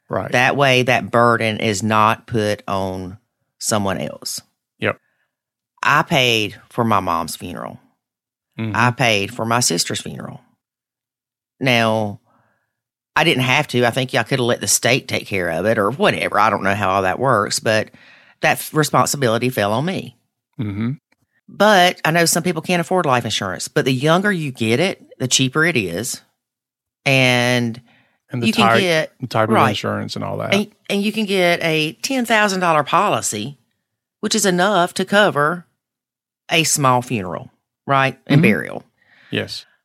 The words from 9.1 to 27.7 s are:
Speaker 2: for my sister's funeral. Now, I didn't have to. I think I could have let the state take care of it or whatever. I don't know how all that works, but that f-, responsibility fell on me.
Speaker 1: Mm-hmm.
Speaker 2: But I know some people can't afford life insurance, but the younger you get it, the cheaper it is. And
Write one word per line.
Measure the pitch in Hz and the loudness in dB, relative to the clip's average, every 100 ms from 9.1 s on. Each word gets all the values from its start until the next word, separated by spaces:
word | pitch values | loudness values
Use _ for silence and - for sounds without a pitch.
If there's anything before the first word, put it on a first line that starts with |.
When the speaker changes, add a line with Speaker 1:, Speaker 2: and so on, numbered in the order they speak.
| 104 98 | 2 0
Speaker 2:
for | - 110 | -4 -2
my | 120 | 0
sister's | 123 - - 107 | 0 -2 -4 -6
funeral. | - - - 127 _ _ _ _ _ _ _ _ _ _ _ - | -8 -12 -14 -16 _ _ _ _ _ _ _ _ _ _ _ -6
Now, | 135 120 113 110 107 101 _ _ _ _ _ _ _ _ _ - | 0 2 2 0 -2 -8 _ _ _ _ _ _ _ _ _ 0
I | |
didn't | 160 127 | 2 2
have | 127 139 147 | 2 0 0
to. | 123 120 | 2 2
I | |
think | 123 127 | 0 -2
I | 131 | -2
could | 113 135 | -2 0
have | 120 | 0
let | 117 | -2
the | 101 | 0
state | - 117 131 - | 0 2 0 -2
take | 104 - | -6 -4
care | 101 85 | -4 -2
of | 82 98 | 0 0
it | 113 | 0
or | 101 | 0
whatever. | 139 196 92 87 104 | 0 0 0 0 2
I | 110 | 2
don't | 101 | 2
know | 98 | 0
how | 101 95 | 0 0
all | 98 | 2
that | 92 87 | 0 0
works, | 135 113 101 - | 0 0 0 -2
but | 117 110 101 - - - _ _ | 0 0 -2 -10 -20 -20 _ _
that | 156 143 | -2 -2
f-, | - | -2
responsibility | 147 147 139 - 147 127 113 123 | -2 0 2 0 0 0 0 0
fell | 123 101 | 0 0
on | 110 | 0
me. | 160 196 - - _ _ _ - | -4 -6 -10 -16 _ _ _ -10
Speaker 1:
Mm-hmm. | 107 101 117 151 _ _ _ _ - | -8 -4 -6 -6 _ _ _ _ -12
Speaker 2:
But | - 208 202 175 - | 0 4 6 4 2
I | - | 0
know | 170 165 | 2 2
some | 170 | 0
people | 175 160 | -2 -4
can't | 151 180 | -2 -2
afford | 165 185 156 | 0 0 2
life | 123 | 0
insurance, | 113 - 98 90 - | 0 -4 -4 -6 -6
but | - | -2
the | 131 | 0
younger | 131 151 175 208 | 0 2 2 2
you | 185 147 | -2 -4
get | 127 110 120 | -4 0 2
it, | 185 - - - | 0 -4 -14 -8
the | 127 | -2
cheaper | - 131 156 | 0 0 0
it | 160 127 | 0 0
is. | 92 85 120 - _ _ _ _ _ _ _ _ | -2 -4 -6 -10 _ _ _ _ _ _ _ _
And | - 135 127 123 120 123 120 | 0 2 4 4 2 0 -2